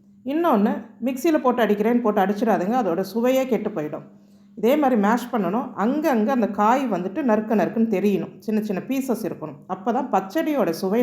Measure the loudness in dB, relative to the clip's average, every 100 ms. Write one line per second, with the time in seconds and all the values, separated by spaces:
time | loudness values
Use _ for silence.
0 | _ -14 -6 0 2 4 2 0 -8 -8
1 | -6 -2 0 2 2 2 2 2 2 2
2 | 2 2 0 0 0 0 0 0 0 -2
3 | -2 -2 0 2 2 -2 -2 -6 -6 -8
4 | -14 -20 -20 -20 -20 -2 2 4 4 4
5 | 4 2 0 -2 -2 -2 -4 -2 -2 0
6 | 0 2 2 0 0 2 2 2 0 -2
7 | -4 -2 0 0 2 0 0 0 0 2
8 | 0 0 -4 -10 -4 -2 -2 -4 -4 -4
9 | -2 -4 -4 -8 -12 -12 -10 -8 -4 -2
10 | 0 -2 -2 -2 -2 0 0 -2 0 0